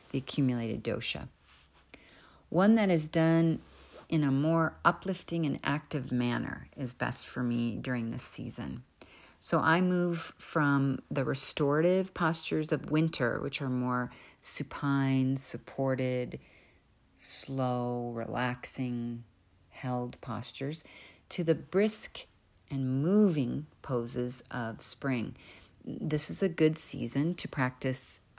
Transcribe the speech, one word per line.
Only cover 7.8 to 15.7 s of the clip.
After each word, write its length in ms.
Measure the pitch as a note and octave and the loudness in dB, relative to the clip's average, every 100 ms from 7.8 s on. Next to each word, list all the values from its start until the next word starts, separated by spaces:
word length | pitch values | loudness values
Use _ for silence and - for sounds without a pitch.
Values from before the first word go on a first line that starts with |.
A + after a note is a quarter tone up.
| C3 B2 A2+ | -4 -4 -4
this 120 | B2+ | -4
season. 600 | - - A#2+ - D2 B2 - _ - - - - | -4 -4 -6 -8 -8 -10 -14 _ -20 -20 -20 -12
So 200 | - D#3+ | -2 2
I 220 | D#3 E3+ | 4 4
move 520 | F3+ F3+ F3 E3+ - - | 4 2 2 0 -4 -8
from 640 | - E3 C#3+ C#3 C#3 C3 - | -4 2 4 4 2 0 -4
the 140 | C#3+ | -2
restorative 920 | B2+ C3+ - - C#3+ D3+ F3 F#3+ F#3+ | -2 2 0 2 2 4 4 2 0
postures 580 | - E3 D#3+ - D#3+ D#3 | -2 0 0 -2 -2 0
of 200 | D3 - | -2 0
winter, 480 | D3+ D#3+ - A#2+ G2+ | 2 2 2 0 0
which 180 | C#3 - | -4 -4
are 80 | C3+ | -2
more 420 | B2+ B2 B2 A#2+ - - - | -2 0 -2 -4 -10 -20 -6
supine, 960 | - - C3 - C#3+ C#3 C3+ C3 C3 C3+ | -2 0 -2 -4 0 2 2 2 2 0
supported, 1000 | - A#2+ - | -2 -4 -8